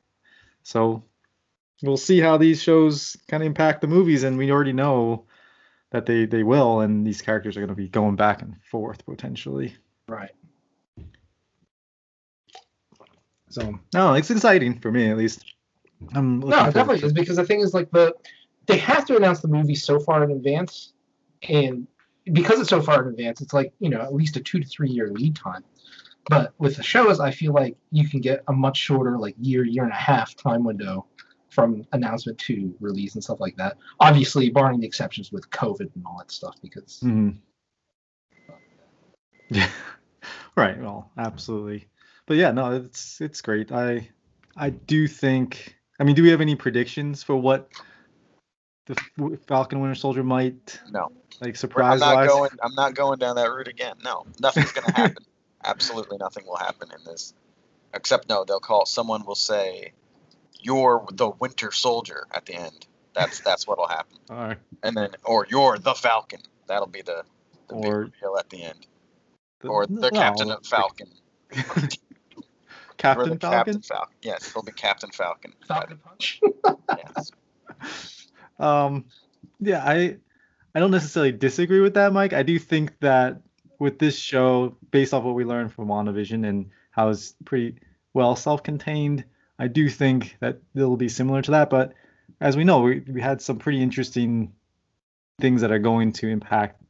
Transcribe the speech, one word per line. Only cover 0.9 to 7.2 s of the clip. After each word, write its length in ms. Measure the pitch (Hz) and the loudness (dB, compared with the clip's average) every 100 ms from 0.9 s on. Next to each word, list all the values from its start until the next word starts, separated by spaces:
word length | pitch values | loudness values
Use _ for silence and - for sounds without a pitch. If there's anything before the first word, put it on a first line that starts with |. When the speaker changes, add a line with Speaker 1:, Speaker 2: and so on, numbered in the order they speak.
| 110 - _ _ _ _ _ _ - | -2 -10 _ _ _ _ _ _ -8
Speaker 1:
we'll 140 | 139 135 | -4 0
see 220 | - 185 | 4 6
how 180 | 160 160 | 6 6
these 240 | 160 156 | 6 4
shows 520 | - 160 156 143 - - - | 4 6 6 2 -8 -14 -6
kinda 180 | 156 156 | -4 -2
impact 360 | 151 156 143 | 2 2 2
the 60 | 151 | 2
movies, 360 | 175 180 143 | 4 4 4
and 140 | 135 131 | 2 0
we 120 | 139 | 2
already 220 | 143 139 | 2 2
know 520 | 127 143 131 117 113 - _ _ _ _ _ _ | 0 2 2 0 -2 -8 _ _ _ _ _ _
that 140 | 120 113 | -4 0
they, 200 | 117 113 | 0 2
they 180 | 113 | 0
will, 380 | 107 139 120 110 | 4 4 4 2
and 260 | 107 107 107 | 2 0 -2
these 140 | 98 | -4